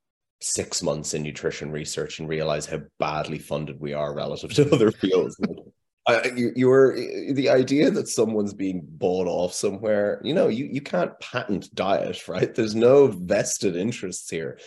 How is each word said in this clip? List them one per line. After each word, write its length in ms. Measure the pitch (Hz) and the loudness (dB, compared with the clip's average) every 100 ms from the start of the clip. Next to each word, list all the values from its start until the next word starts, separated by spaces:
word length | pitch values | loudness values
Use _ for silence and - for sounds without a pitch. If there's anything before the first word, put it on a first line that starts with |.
| _ _ _ _ | _ _ _ _
six 400 | - - 92 - | -6 -4 -4 -4
months 300 | 82 76 76 | -2 -4 -4
in 100 | 80 | -6
nutrition 480 | 76 69 80 - 73 | -6 -4 -6 -4 -8
research 480 | 76 78 - 76 - | -8 -6 -6 -6 -8
and 80 | 78 | -6
realize 360 | 78 78 76 76 | -4 -2 -2 -4
how 140 | 78 73 _ | -8 -10 _
badly 380 | 78 76 76 78 | -4 -2 -4 -8
funded 400 | - 76 76 71 | -6 -6 -6 -10
we 140 | 73 | -8
are 200 | 71 73 71 | -6 -6 -6
relative 380 | 69 76 - 110 | -6 -8 -4 0
to 140 | 143 | 4
<laughs> 40 | |
other 180 | 139 110 | 4 4
fields. 440 | - 98 92 78 - | 2 2 2 2 -2
Like, 180 | - - - _ _ _ - | -6 -6 -14 _ _ _ 2
I, 200 | 117 120 123 | 2 2 0
you, 160 | 120 127 | -2 4
you're, 400 | 127 131 135 - 123 98 95 | 6 8 6 4 -4 -8 -4
the 160 | 135 131 | 0 4
idea 400 | 131 127 139 165 | 4 4 4 4
that 180 | 175 135 | 2 -2
someone's 460 | - 110 107 101 | 0 0 2 -2
being 280 | 98 95 90 73 | -2 -4 -4 -8
bought 380 | 78 92 92 90 | -4 0 0 0
off 300 | 85 90 - | 0 -2 -2
somewhere, 640 | 104 98 110 104 104 - | -4 -2 -2 0 0 -2
you 120 | 113 165 | -2 2
know, 120 | 117 | 2
you, 180 | 110 143 | 0 -4
you 80 | 135 | -6
can't 400 | - 208 165 - | -4 -2 -2 -6
patent 540 | - 123 120 95 - | -8 -8 -4 -6 -6
diet, 540 | - 92 95 - - - | -4 0 0 0 -6 -8
right? 260 | 82 113 | -2 -2
There's 220 | - 110 107 | 0 -2 4
no 320 | 120 139 139 | 6 8 8
vested 680 | 95 90 101 120 - 104 87 | 4 0 0 0 -2 -2 0
interests 540 | 104 - 95 85 - | -2 -4 -8 -10 -8
here. 300 | 87 71 - | -8 -8 -10